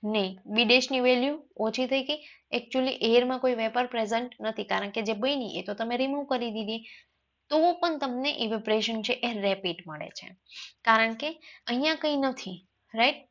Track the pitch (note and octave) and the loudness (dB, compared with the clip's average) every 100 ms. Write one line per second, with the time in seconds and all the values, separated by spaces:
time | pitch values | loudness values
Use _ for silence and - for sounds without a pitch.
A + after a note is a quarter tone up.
0 | G#3 G#3+ F#3+ F#3+ - G#3+ A3+ B3+ B3+ C4 | -2 0 -2 -4 -4 0 4 4 4 2
1 | B3 B3 C4+ D4+ - - A3 A3 B3+ C4+ | 4 4 2 -2 -8 -4 -2 -2 0 0
2 | C4 D4+ - - _ A#3 A#3 C4 B3+ - | -2 -6 -8 -20 _ -6 -2 0 0 0
3 | A3+ A#3+ B3 C4 B3+ A#3 A3 A#3 B3 A#3 | 4 6 4 2 2 2 0 0 -2 -2
4 | G#3+ A3+ B3 - G#3+ A3 G#3 F#3+ G3+ A3+ | 0 -2 -2 -6 -6 -4 -2 -2 -2 -2
5 | G#3+ G#3 B3+ C#4+ A3 - F#3 G3+ A3+ A#3+ | -2 0 0 -2 -4 -6 -6 -6 -2 0
6 | C4 C#4+ C#4+ B3+ A#3 G#3+ G#3 A3+ A3+ - | 0 -2 -2 -2 -2 -4 -6 -6 -10 -20
7 | _ _ _ _ _ D4+ E4+ F4 F4 D4+ | _ _ _ _ _ 4 4 2 0 0
8 | C4+ B3 C#4 - A3 A3 A3 G#3+ G#3+ A3+ | -4 -2 -4 -2 -2 -2 0 0 0 -2
9 | G#3+ - A#3+ A3 G3 F#3+ F#3+ E3+ E3 D3+ | -2 -2 -2 -2 0 0 -2 -6 -10 -12
10 | E3+ - - F#3 _ - - - - A3 | -12 -14 -18 -20 _ -18 -18 -2 4 4
11 | A3+ A3+ D4 E4 - - - B3 D4+ D#4 | 4 0 -6 -8 -16 -12 -4 0 0 2
12 | D4+ C#4+ C4+ B3+ F#3+ F3+ - _ _ A3+ | 0 2 0 -2 -8 -12 -16 _ _ 2
13 | B3 D4 - | 2 2 -8